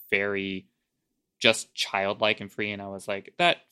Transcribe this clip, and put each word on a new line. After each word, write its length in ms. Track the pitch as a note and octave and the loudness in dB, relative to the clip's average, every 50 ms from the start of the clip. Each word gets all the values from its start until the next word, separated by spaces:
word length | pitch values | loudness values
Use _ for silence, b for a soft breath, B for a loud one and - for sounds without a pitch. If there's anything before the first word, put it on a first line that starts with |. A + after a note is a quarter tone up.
| - - | -6 -2
very 580 | G#2+ G2 G2+ G2+ G2+ G2 G2 G2 F#2+ F#2+ - _ _ _ _ _ _ _ _ _ _ _ _ _ _ - | 0 2 2 2 0 -2 -2 -4 -4 -6 -8 _ _ _ _ _ _ _ _ _ _ _ _ _ _ 4
just 360 | - A#2 A2 - - _ - | 4 4 4 4 0 _ -8
childlike 680 | - - - - G2 G2 G2 G#2 A#2 A2 G#2+ A2 - | -8 -6 -2 -2 0 0 0 0 2 2 2 2 0
and 120 | G#2 G2 | -4 -12
free. 200 | - - G#2+ G#2 | -6 -6 -6 -4
And 100 | G#2 G2 | -6 -8
I 60 | G2+ G2 | -8 -10
was 200 | G2 F#2+ - - | -10 -10 -6 -6
like, 260 | G2+ G2 G2 - _ - | -6 -6 -6 -10 _ 2
"That 240 | F3 E3+ - - _ _ | 2 2 2 2 _ _